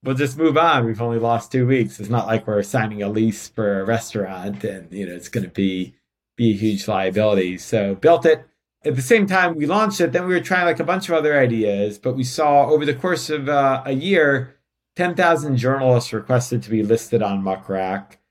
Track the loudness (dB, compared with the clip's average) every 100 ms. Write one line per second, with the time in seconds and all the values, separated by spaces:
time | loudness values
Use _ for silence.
0 | -4 -2 -2 0 2 4 4 2 0 -2
1 | -2 0 0 0 -2 0 2 2 0 -4
2 | -4 -2 0 -2 0 -2 -2 -2 -2 -4
3 | -4 0 0 -2 -10 -4 -2 -2 -2 -2
4 | -2 -6 -6 -8 -10 -8 -8 -10 -14 -12
5 | -10 -12 -8 -6 -6 -2 -2 -2 -8 _
6 | _ _ _ 0 0 2 0 -2 -2 -2
7 | 0 2 2 2 0 -4 -4 -2 -2 2
8 | 4 4 4 2 -2 _ _ _ -4 -4
9 | 2 2 4 2 2 0 0 2 0 0
10 | 0 0 0 -2 0 2 2 0 -2 -2
11 | 0 0 2 2 2 2 0 0 -2 -2
12 | -6 -4 -4 0 4 4 4 2 2 -2
13 | -2 -2 -4 -6 -2 0 2 0 -2 -4
14 | 2 2 4 2 -2 _ _ _ _ -4
15 | -2 2 2 2 0 0 0 2 4 2
16 | 2 -8 0 0 0 -4 -2 -2 2 0
17 | 2 0 0 -2 -2 -6 -4 -4 -4 -6
18 | -8 -20 _